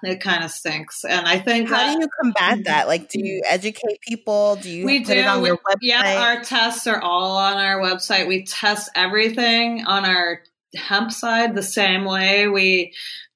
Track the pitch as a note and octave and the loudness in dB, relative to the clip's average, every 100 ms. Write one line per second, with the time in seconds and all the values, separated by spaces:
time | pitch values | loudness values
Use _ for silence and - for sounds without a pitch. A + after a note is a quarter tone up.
0 | F#3+ F#3 F#3+ F3 E3 - E3 D#3 D#3 - | -6 -4 -2 -2 -2 -6 -6 -6 -8 -8
1 | - F3+ E3+ F#3 G#3+ A#3 A3+ - A3 D#4 | -2 0 2 0 2 0 0 0 0 0
2 | D#4 - B3+ G3+ F#3 G#3+ F#3 D3+ A#2 E3+ | -2 -2 -2 2 2 0 0 0 2 -2
3 | D#3+ G3 F#3+ F#3+ - F3+ G3+ G#3+ A#3 G#3 | -2 -6 -4 -4 0 0 -2 -4 -6 -6
4 | - A3+ - G#3 G#3 G3 F#3 E3+ G3 C#4 | -8 -8 -2 2 2 0 -4 -4 0 0
5 | A3+ B3+ - G3 F#3 F3 G3 G3 A#3+ A#3+ | 2 2 2 2 2 0 0 0 2 2
6 | G3 G3 A#3 A#3 A#3 B3+ A3+ - A#3+ G#3 | 2 2 2 0 -2 0 0 0 -2 -2
7 | F3 F3+ F#3 F#3+ G3 G3 G3 G3 F#3 F#3 | 0 0 0 0 0 2 0 0 0 -2
8 | - G3 F3 F#3 F#3+ - G#3+ G#3 - - | 0 0 2 -2 -4 -2 0 0 -2 -2
9 | F#3 G#3+ A3 A3+ A#3+ A#3 A#3 A#3 - G3 | 0 2 0 2 2 2 0 -2 -2 0
10 | F#3+ F3+ F3 E3+ - _ _ - - G3+ | 2 2 0 -4 -12 _ _ -12 -2 -2
11 | A3+ - A#3 A3+ A#3 G3+ G3 - G3 F#3 | -2 -4 0 0 0 0 -2 2 2 2
12 | G3 F#3+ F#3+ G3+ G#3 G3 F#3+ F#3 F3 - | 0 0 2 4 4 4 4 2 0 -8
13 | - - - | -14 -14 -12